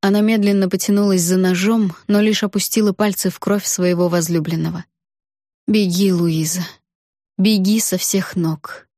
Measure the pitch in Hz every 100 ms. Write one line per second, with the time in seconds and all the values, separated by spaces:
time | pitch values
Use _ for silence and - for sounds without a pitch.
0 | 196 208 214 226 202 202 190 190 - 202
1 | 202 190 170 185 185 180 196 226 202 -
2 | - 208 214 208 208 202 - - 208 190
3 | 208 190 190 - - 202 - - 180 175
4 | 175 175 165 170 160 165 160 170 - _
5 | _ _ _ _ _ _ - 214 196 175
6 | 196 175 170 160 156 180 170 - _ _
7 | _ _ _ - 190 214 185 220 - 185
8 | - 196 185 - 165 156 - - _